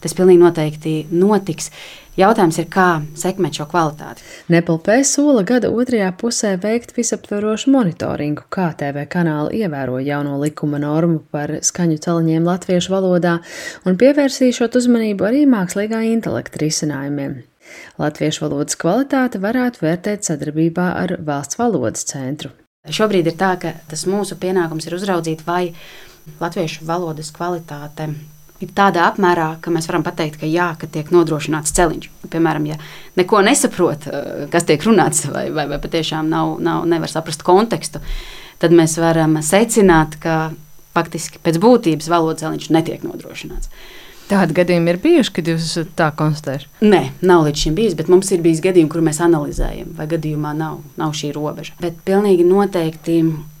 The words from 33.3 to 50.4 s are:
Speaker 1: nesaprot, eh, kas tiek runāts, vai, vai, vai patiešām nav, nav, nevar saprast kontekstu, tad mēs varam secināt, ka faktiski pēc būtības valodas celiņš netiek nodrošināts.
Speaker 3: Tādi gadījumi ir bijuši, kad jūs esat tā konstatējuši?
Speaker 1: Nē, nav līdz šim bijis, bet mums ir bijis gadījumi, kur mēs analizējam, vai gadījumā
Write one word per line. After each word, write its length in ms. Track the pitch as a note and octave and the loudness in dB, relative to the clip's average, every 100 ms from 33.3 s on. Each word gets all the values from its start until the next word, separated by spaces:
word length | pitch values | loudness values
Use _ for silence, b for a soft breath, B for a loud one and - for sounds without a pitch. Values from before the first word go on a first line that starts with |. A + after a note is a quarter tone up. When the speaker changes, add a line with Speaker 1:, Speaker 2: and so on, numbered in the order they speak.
| A#3 | 4
Speaker 1:
nesaprot, 640 | C#4+ C4+ A#3+ - E3 - - | 4 4 0 2 0 0 -6
eh, 400 | C#3 - - C#3+ | -8 -8 -10 -2
kas 140 | E3+ | 0
tiek 180 | E3+ D3+ | 2 0
runāts, 440 | G#3 A3 D3+ D3+ C#3 | 4 4 4 0 -4
vai, 160 | - C3+ | -4 -4
vai, 160 | D3 C#3+ | -4 -4
vai 120 | D3 | -6
patiešām 500 | D3+ E3 D#3 D#3 D#3 | -4 -4 -2 -4 -2
nav, 300 | D#3+ D#3+ D#3+ | 0 -2 -2
nav, 240 | E3 D#3+ D#3+ | -2 0 0
nevar 220 | E3+ E3 | 0 -2
saprast 340 | D#3 D#3 D3+ | -6 -6 -4
kontekstu, 580 | - F#3 A3+ D#3+ - C#3+ B B B B B B | 4 4 4 -2 -6 -10 B B B B B B
tad 120 | E3+ | 4
mēs 260 | E3+ D#3+ E3 | 6 6 2
varam 400 | E3 E3 D#3 D#3 | 2 4 2 2
secināt, 760 | D3+ G3 A#3 A#3 G3 D#3+ D#3 D#3 | 2 2 4 4 6 6 4 -2
ka 300 | E3+ D#3+ D#3+ D#3+ - - - | -2 -2 -2 -8 -18 -20 -4
faktiski 440 | - E3+ E3 - - | -4 -4 -6 -10 -4
pēc 180 | F3 E3 | -2 4
būtības 480 | G#3+ A#3+ A#3 D3+ D#3 | 6 6 4 -2 0
valodas 340 | E3+ E3 D#3+ | 0 0 -2
celiņš 280 | D#3+ D#3 - | -6 -6 0
netiek 320 | D#3+ D#3+ - | 0 0 -6
nodrošināts. 680 | - - - - - - - B B B B B - | -10 -12 -14 -14 -12 -8 -10 B B B B B -2
Speaker 3:
Tādi 260 | G3+ F3 | 2 2
gadījumi 380 | D#3+ F3 F3 E3+ | 2 2 2 2
ir 60 | F3 | 2
bijuši, 300 | D4+ E4+ A3+ | 4 4 4
kad 160 | - E3 | -2 -2
jūs 140 | E3 | -2
esat 240 | E3 F3 D#3+ - | -2 -4 -6 0
tā 140 | D#3+ | 0
konstatējuši? 560 | D3+ D#3 D3+ - C3+ - - | 2 0 0 -4 -8 -10 0
Speaker 1:
Nē, 180 | G#3 F#3 C3 - | 4 4 2 -2
nav 260 | F3+ F3 D3+ | 4 6 4
līdz 160 | D3 | 0
šim 100 | D#3+ | -2
bijis, 220 | D#3 A3+ D#3 | 0 0 0
bet 80 | D#3+ | 4
mums 200 | F3+ F#3+ | 4 4
ir 140 | F3+ | 2
bijis 160 | E3 D#3+ | 2 2
gadījumi, 280 | F#3 F3+ D#3 | 4 4 4
kur 120 | E3 | 2
mēs 160 | D#3+ D3 | -2 2
analizējam, 680 | E3+ D#3+ C#3+ - C#3 - - D#3+ | 2 2 0 -4 -4 -4 -12 -10
vai 100 | D3+ | -4
gadījumā 460 | E3 D#3 D3+ | -4 -2 -4